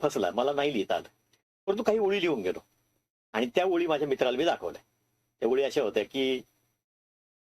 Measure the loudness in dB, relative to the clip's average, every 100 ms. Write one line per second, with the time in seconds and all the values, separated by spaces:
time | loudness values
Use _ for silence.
0 | 0 0 0 0 0 0 0 0 0 -2
1 | -4 _ _ _ _ _ -4 -2 2 2
2 | 2 0 0 0 -2 -4 -10 _ _ _
3 | _ _ _ -4 0 0 2 0 0 0
4 | 0 0 0 2 0 0 -6 -12 _ _
5 | _ _ _ -4 0 2 2 0 0 0
6 | -2 -2 0 -2 -6 _ _ _ _ _
7 | _ _ _ _